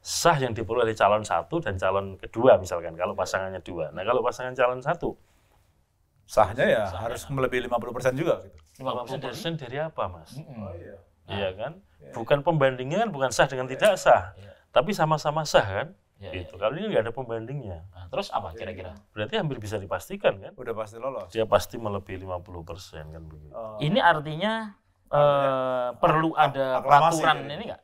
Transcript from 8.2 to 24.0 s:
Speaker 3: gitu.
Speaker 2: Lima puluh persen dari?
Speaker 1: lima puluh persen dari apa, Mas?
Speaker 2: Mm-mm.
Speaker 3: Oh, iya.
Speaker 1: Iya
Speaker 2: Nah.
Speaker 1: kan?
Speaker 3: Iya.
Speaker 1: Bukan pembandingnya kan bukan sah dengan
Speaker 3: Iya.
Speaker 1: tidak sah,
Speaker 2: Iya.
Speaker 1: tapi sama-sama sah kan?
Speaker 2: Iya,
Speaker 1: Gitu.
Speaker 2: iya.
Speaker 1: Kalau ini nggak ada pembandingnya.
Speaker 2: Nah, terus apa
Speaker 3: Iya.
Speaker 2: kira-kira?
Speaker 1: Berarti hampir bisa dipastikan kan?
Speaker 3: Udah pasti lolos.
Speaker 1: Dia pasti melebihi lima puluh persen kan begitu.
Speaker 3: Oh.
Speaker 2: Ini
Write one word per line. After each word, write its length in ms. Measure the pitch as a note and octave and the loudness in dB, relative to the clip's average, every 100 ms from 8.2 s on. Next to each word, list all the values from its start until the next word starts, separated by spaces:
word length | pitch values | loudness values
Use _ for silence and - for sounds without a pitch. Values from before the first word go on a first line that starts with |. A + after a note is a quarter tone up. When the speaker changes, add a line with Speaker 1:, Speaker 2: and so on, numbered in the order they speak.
| E3+ G#2 | 0 0
Speaker 3:
gitu. 120 | - - _ _ | -2 -20 _ _
Speaker 2:
Lima 80 | C3 | -6
puluh 120 | A#2+ | -6
persen 120 | A#2 - | -6 -8
dari? 40 | |
Speaker 1:
lima 0 | |
puluh 120 | C3+ | -8
persen 200 | A#2 E3 E3 | -6 -6 -6
dari 200 | B2+ C3 | -8 -6
apa, 220 | D#3+ C#3+ G2+ | -6 -4 -6
Mas? 180 | E2+ D#2+ B2+ | -6 -16 -16
Speaker 2:
Mm-mm. 240 | D#3+ A#2 | -14 -12
Speaker 3:
Oh, 120 | G2 F2 | -12 -12
iya. 200 | D2 F2 _ _ - | -16 -20 _ _ -8
Speaker 1:
Iya 200 | G2 G2 | -4 -4
Speaker 2:
Nah. 40 | F#2+ | -4
Speaker 1:
kan? 160 | B2 F3+ _ _ | -10 -10 _ _
Speaker 3:
Iya. 140 | - | -14
Speaker 1:
Bukan 240 | - A#2 C#3+ | -10 0 2
pembandingnya 540 | C#3+ D#3+ C3+ B2+ B2+ F3 | 2 4 2 2 -4 -2
kan 60 | A3+ | -2
bukan 180 | D3 C3 | 0 -2
sah 160 | A#2+ D3+ | 2 2
dengan 180 | C3+ B2+ | 2 -6
Speaker 3:
Iya. 40 | C3 | 2
Speaker 1:
tidak 160 | G3+ F#3+ | 4 4
sah, 260 | F3 A2+ F#2 - | 6 6 6 -12
Speaker 2:
Iya. 160 | - - _ | -20 -20 _
Speaker 1:
tapi 240 | B2+ - | 2 2
sama-sama 520 | - D#3 D#3 D3+ D3+ D3+ | 2 2 2 0 -2 4
sah 160 | F3 | 4
kan? 240 | G#2 F#2+ D#3 - _ _ | 4 -2 -4 -10 _ _
Speaker 2:
Iya, 100 | G2 F2 | -10 -10
Speaker 1:
Gitu. 100 | F2 F2+ | -10 -2
Speaker 2:
iya. 40 | |
Speaker 1:
Kalau 140 | G#2 D3 | -2 -2
ini 100 | G#3+ | 0
nggak 100 | C#3+ A2+ | 0 0
ada 40 | |
pembandingnya. 680 | - - A2+ A2+ C#3+ A2+ E2 F2+ | -4 -6 -6 -6 -8 -8 -12 -14
Speaker 2:
Nah, 140 | - F2+ | -18 -8
terus 160 | - G3 | -6 -4
apa 240 | - F2 | -6 -6
Speaker 3:
Iya. 40 | A2+ | -10
Speaker 2:
kira-kira? 320 | F#2+ F#2 - G#2 _ | -12 -10 -14 -16 _
Speaker 1:
Berarti 220 | - G#2+ A3 | -8 -4 -2
hampir 160 | E3 B2+ | -2 -4
bisa 160 | G#2 G#2 | -6 -8
dipastikan 560 | F#2+ F#2+ - G3+ G3 G2+ | -4 -8 -6 -2 -2 -2
kan? 160 | A#2+ G3+ | -10 -12
Speaker 3:
Udah 180 | B2 A2 | -8 -8
pasti 200 | G#2+ A2+ | -8 -8
lolos. 280 | B2+ B2 F#2 | -8 -8 -8
Speaker 1:
Dia 120 | A2+ G#2+ | -2 4
pasti 280 | G2+ - A#2+ | 4 2 -8
melebihi 360 | A2 G2 F2+ F#2 F#2+ | -6 -6 -8 -12 -8
lima 120 | F2+ | -10
puluh 160 | F2+ F2 | -10 -14
persen 480 | E2 F2 - D#2+ D2+ | -12 -14 -14 -14 -14
kan 140 | D#2+ | -14
begitu. 280 | D#2+ D#2 D2+ F2+ | -16 -18 -16 -12
Speaker 3:
Oh. 240 | A2 G#2+ | -12 -4
Speaker 2:
Ini 180 | D3 A3 | 0 4